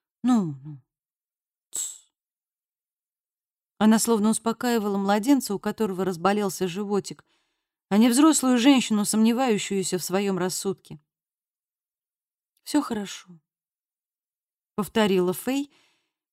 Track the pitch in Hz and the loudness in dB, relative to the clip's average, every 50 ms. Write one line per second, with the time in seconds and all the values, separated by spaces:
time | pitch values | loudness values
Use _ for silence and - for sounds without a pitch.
0 | _ _ _ _ - 247 247 220 185 160 139 131 139 156 147 127 - _ _ _ | _ _ _ _ 0 0 2 2 0 -2 -6 -10 -14 -16 -18 -18 -20 _ _ _
1 | _ _ _ _ _ _ _ _ _ _ _ _ _ _ - - - - - - | _ _ _ _ _ _ _ _ _ _ _ _ _ _ -12 -10 -10 -10 -14 -18
2 | _ _ _ _ _ _ _ _ _ _ _ _ _ _ _ _ _ _ _ _ | _ _ _ _ _ _ _ _ _ _ _ _ _ _ _ _ _ _ _ _
3 | _ _ _ _ _ _ _ _ _ _ _ _ _ _ _ - 202 214 220 214 | _ _ _ _ _ _ _ _ _ _ _ _ _ _ _ 2 4 4 4 4
4 | - 226 226 208 208 220 214 - - 233 226 - - 247 233 226 202 208 196 196 | 2 2 0 2 2 0 0 0 -2 -4 -4 -4 -2 -2 -2 -2 -2 -2 -4 -2
5 | 196 196 202 214 202 269 285 254 - - 202 - - 208 208 - 220 196 190 175 | 0 0 0 0 2 2 2 2 2 -2 -6 -6 -6 -6 -4 -2 -4 -4 -2 -2
6 | 190 285 285 160 175 196 208 208 208 190 - - 185 180 165 202 208 196 208 196 | -4 -4 -2 -2 0 0 0 0 -2 -4 -4 -4 -6 -6 -4 -6 -6 -2 -2 -2
7 | - - 151 - _ _ _ _ _ _ _ _ _ _ _ _ _ _ 196 208 | -4 -4 -10 -18 _ _ _ _ _ _ _ _ _ _ _ _ _ _ 4 4
8 | 233 254 233 262 294 320 294 - 262 262 254 240 226 285 277 254 - - 214 208 | 4 6 6 6 4 4 4 4 2 2 2 4 6 6 6 4 2 0 -2 -2
9 | 208 - - 220 220 226 240 240 269 247 214 190 - - 196 196 180 - 185 175 | 0 0 2 2 2 2 2 0 0 0 0 -2 -2 -4 -4 -4 -2 -2 -4 -6
10 | - - 175 196 202 196 190 170 180 185 180 - - 196 180 - - - 156 147 | -4 -4 -2 -2 0 -2 -2 -2 -2 -4 -4 -4 -6 -6 -6 -6 -10 -18 -20 -20
11 | _ _ _ _ _ _ _ _ _ _ _ _ _ _ _ _ _ _ _ _ | _ _ _ _ _ _ _ _ _ _ _ _ _ _ _ _ _ _ _ _
12 | _ _ _ _ _ _ _ _ _ _ _ _ _ - - 294 - - 233 208 | _ _ _ _ _ _ _ _ _ _ _ _ _ -4 -2 -2 -2 -2 -4 -8
13 | 202 180 - - - 180 175 160 _ _ _ _ _ _ _ _ _ _ _ _ | -8 -10 -12 -16 -18 -20 -20 -20 _ _ _ _ _ _ _ _ _ _ _ _
14 | _ _ _ _ _ _ _ _ _ _ _ _ _ _ _ - 196 - - 226 | _ _ _ _ _ _ _ _ _ _ _ _ _ _ _ -8 -8 -2 0 0
15 | 214 190 196 180 180 180 180 - - 247 269 277 285 - _ _ _ _ _ _ | 2 2 2 2 2 0 -2 -4 -4 -4 -4 -4 -6 -8 _ _ _ _ _ _
16 | _ _ _ _ _ _ | _ _ _ _ _ _